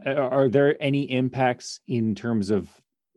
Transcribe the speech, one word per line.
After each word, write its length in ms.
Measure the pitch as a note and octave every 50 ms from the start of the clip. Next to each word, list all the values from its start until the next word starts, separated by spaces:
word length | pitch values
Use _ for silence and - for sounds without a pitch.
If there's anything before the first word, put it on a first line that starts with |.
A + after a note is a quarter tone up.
| -
are, 360 | C#3 C#3 D3 C3+ B2 C3 C#3
are 80 | C#3 C3
there 280 | - C#3+ C#3+ C#3+ D#3 -
any 300 | D3 C#3 C#3 C#3 C#3+ -
impacts 720 | B2+ B2+ B2+ B2+ - C3+ C3 B2+ B2 - - - - - _ -
in 260 | C3+ A#2 A2+ A2+ G2+
terms 380 | G2+ - A#2+ A#2 A2 G2 F#2+
of 180 | G#2+ G2 E2 - _ _ _ _ _ _ _ _ _